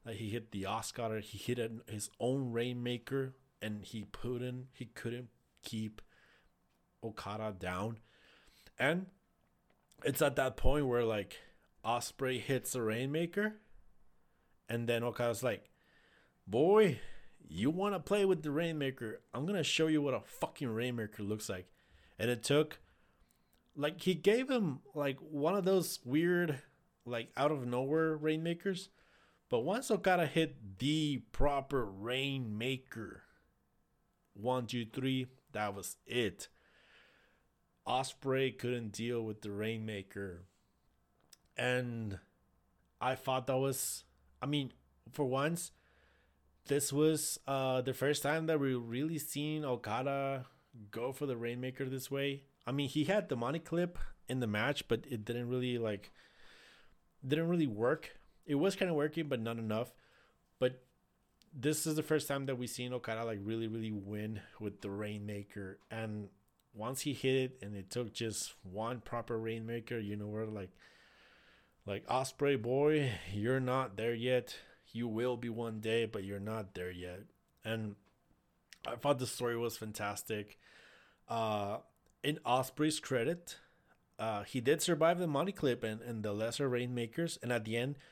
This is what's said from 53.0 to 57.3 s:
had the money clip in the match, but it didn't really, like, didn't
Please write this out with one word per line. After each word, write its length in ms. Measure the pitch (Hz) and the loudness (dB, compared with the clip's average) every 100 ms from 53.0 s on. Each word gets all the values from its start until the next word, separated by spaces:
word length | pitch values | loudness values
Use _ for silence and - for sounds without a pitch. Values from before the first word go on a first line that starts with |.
had 240 | 143 208 175 | 2 2 2
the 80 | 123 | -2
money 240 | 117 165 | 0 -2
clip 400 | - 170 175 175 - - - | -2 0 0 -2 -4 -6 -4
in 120 | 131 | -2
the 80 | 117 | 0
match, 400 | 104 123 143 - | 2 2 0 0
but 180 | 113 - | -2 0
it 160 | 113 | -6
didn't 240 | 107 120 120 | -4 -4 -2
really, 300 | 127 127 120 | 0 0 0
like, 320 | 110 101 - - - - - - - - - _ _ - | 0 -2 -8 -20 -20 -20 -20 -20 -20 -20 -20 _ _ -10
didn't 240 | 131 | 0